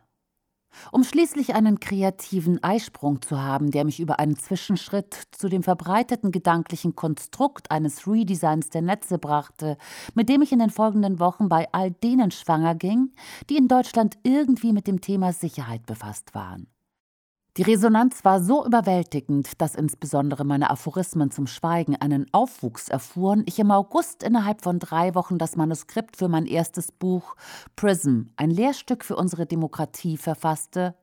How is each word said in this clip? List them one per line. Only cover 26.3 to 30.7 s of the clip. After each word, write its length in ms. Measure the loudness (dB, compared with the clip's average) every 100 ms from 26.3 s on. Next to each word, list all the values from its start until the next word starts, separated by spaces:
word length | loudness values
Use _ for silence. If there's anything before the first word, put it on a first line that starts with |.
| 0
erstes 480 | 0 -2 -2 -6 -10
Buch 420 | -6 -2 -2 -4 -16 -20 -20 -20
Prism, 500 | -2 0 2 2 0 -2 -2
ein 140 | 0
Lehrstück 560 | 2 0 -2 -4 -6 -4
für 100 | -4
unsere 300 | -2 -2 -4
Demokratie, 720 | -2 -2 -4 -6 -6 -6 -4
verfasste 800 | -4 -4 -2 -4 -4